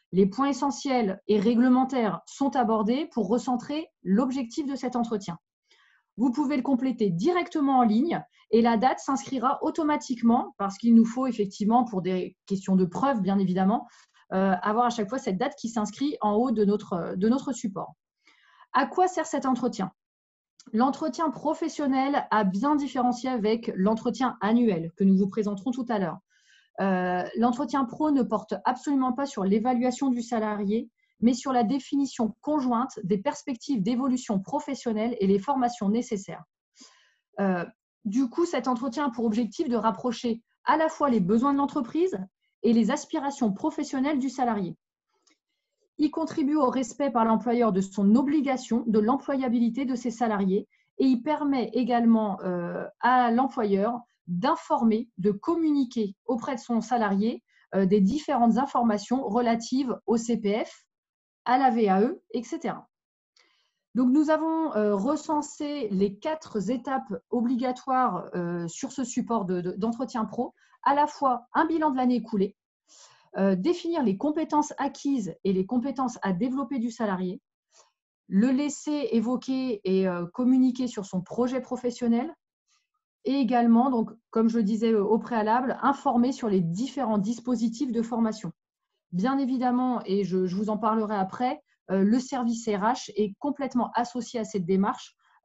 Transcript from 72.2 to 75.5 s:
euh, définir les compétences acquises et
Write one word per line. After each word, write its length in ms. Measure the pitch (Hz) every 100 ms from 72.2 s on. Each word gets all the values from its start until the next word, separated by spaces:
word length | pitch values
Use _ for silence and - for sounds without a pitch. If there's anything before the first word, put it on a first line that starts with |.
| 226 208 196 - _ _ _ - - _ _ -
euh, 180 | 196 185
définir 460 | 202 349 339 339
les 160 | 240 196
compétences 560 | 294 311 311 294 - -
acquises 580 | 277 277 285 277 185 -
et 120 | 190